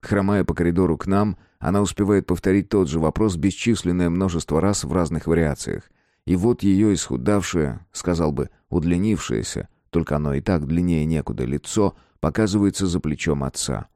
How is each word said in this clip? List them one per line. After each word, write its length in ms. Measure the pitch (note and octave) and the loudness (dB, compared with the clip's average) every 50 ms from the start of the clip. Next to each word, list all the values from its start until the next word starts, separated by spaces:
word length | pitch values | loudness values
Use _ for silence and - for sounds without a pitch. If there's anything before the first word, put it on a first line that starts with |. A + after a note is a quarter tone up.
Хромая 420 | - - G#2 G2+ G2 G2 G2+ G2+ F#2 | -4 -2 -2 0 2 2 2 0 0
по 100 | - E2 | 0 0
коридору 440 | D#2 F2 E2+ E2+ F2 F#2+ F2 E2 D2+ | 0 0 0 2 2 2 2 2 0
к 80 | - | -2
нам, 320 | F#2 G2 G2 G#2 G#2+ F2+ - _ _ _ _ | -2 0 0 0 0 -2 -6 _ _ _ _
она 220 | - - F#2 G2+ | -4 -2 0 0
успевает 440 | G2+ F#2+ - - G#2 F#2+ G#2 G2 F2+ | 0 0 0 -2 0 2 4 2 2
повторить 440 | - F#2 F2 - G2 F#2+ G2+ F2+ - | 0 -4 -2 2 2 2 2 2 2
тот 200 | - G#2 F#2+ D2 | 2 2 2 2
же 100 | C#2+ E2 | 0 0
вопрос 360 | D#2+ D#2 D2+ - A2 A2 F#2 | 0 0 0 2 0 0 0
бесчисленное 720 | E2 D2 G2 F2+ - - A#2 A#2 G2+ - F2 F2 F2+ F2+ E2+ | 0 0 -2 -2 0 0 0 0 2 2 0 0 2 2 0
множество 500 | E2+ F2+ G2 F#2+ E2+ E2 D#2 - D2+ D#2 | 2 2 0 0 0 -2 -4 0 0 2
раз 240 | E2 G2 G2+ - - | 2 2 0 0 -2
в 80 | C#2+ | -2
разных 360 | C#2 F#2 F2 D2+ E2 D#2+ - D#2 | 0 0 0 0 -2 -4 -2 0
вариациях. 640 | E2 E2 E2 D#2 C#2 - - - - - - _ _ _ _ _ _ _ _ | 0 2 2 0 -2 -4 -6 -8 -8 -10 -10 _ _ _ _ _ _ _ _
И 100 | - F2 | 0 0
вот 280 | F#2 F2 A#2 A#2+ B2 - | 2 2 2 0 2 2
ее 300 | G2+ G2 F#2+ G#2+ G#2+ G2+ | 2 4 4 4 4 2
исхудавшее, 920 | E2 - - B1+ B1+ B1 D2+ G#2 G2+ F2+ - - F2 D#2 C#2 A#1 - - _ | 0 -2 -4 -6 -4 0 0 0 0 0 -2 -2 0 0 0 -4 -8 -12 _
сказал 400 | _ - - F2+ F2 E2 E2+ D2+ D2 | _ -8 -4 -2 0 0 0 0 0
бы, 160 | B1+ C#2 - _ _ _ _ | -2 -4 -6 _ _ _ _
удлинившееся, 1000 | - F2 D2+ E2 F2 F2 F#2+ A2 G#2+ E2 - - A1+ A1 A1 - - - - - _ _ _ _ | -4 -2 0 2 0 0 2 0 0 -2 -2 -4 -4 -4 -4 -4 -8 -10 -10 -10 _ _ _ _
только 280 | - E2+ D#2+ - D2+ D2 | -2 -2 -2 0 -2 -2
оно 160 | D2+ D2 C#2 | 0 0 -2
и 80 | C#2 | -2
так 240 | C#2+ - F#2+ E2 D2 | 0 0 0 0 0
длиннее 400 | C#2 D#2 E2+ F2+ F2 E2+ D#2+ D2+ | 0 0 0 2 2 2 2 2
некуда, 400 | D#2 E2 D#2 C#2+ - A1 A1+ B1+ | 0 0 -2 -2 -4 -6 -6 -4
лицо 500 | A#1+ C2+ D2 _ - - A2 G2+ G2 - - _ _ _ _ | -4 -4 -6 _ -4 0 0 0 0 0 -4 _ _ _ _
показывается 680 | - D2+ - - A2 G#2 F#2 G#2+ G2+ G2+ F#2 - G2 F#2+ | -4 -2 0 0 0 2 2 2 2 2 2 0 -2 0
за 120 | E2+ F2 | 0 -2
плечом 440 | - D2+ D2 - - E2 D2+ C#2+ C2+ | -2 -2 -4 -2 -2 -2 -2 0 -2
отца. 440 | C2+ - - - - B1+ G1+ - - _ | -4 -6 -6 -6 -4 -4 -6 -6 -10 _